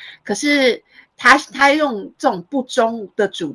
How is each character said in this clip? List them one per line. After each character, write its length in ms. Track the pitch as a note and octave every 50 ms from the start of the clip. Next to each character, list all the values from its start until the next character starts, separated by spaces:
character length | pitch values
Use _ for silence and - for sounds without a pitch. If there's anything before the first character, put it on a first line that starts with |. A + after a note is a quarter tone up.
| - - - - _
可 100 | - G3+
是 480 | G3+ D4 D4 D4 C#4+ C4 B3+ G3 - - _ _ - - _ _ -
他， 160 | - B3 C4
他 340 | D4 - - - C4 C#4 C#4
用 400 | C#4+ D#4 D4+ C#4 A3+ G3 F#3+ - - -
这 120 | - C4+
种 120 | G#3 F3 E3+ -
不 140 | C#4 C4+ B3+
忠 440 | - - - E4+ A3+ A#3 A#3 G3+ F3 _
的 140 | - G3+ G3
主 260 | - - E3+ C#3+ -